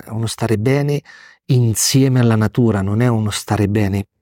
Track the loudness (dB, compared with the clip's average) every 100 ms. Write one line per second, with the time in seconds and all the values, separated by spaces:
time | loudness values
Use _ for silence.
0 | -10 -8 -6 -4 -2 -2 0 0 0 -4
1 | -6 -18 -20 _ -2 2 2 0 0 2
2 | 2 4 2 2 0 2 2 2 0 0
3 | 0 0 -2 -4 -4 -2 0 0 0 -2
4 | -6 _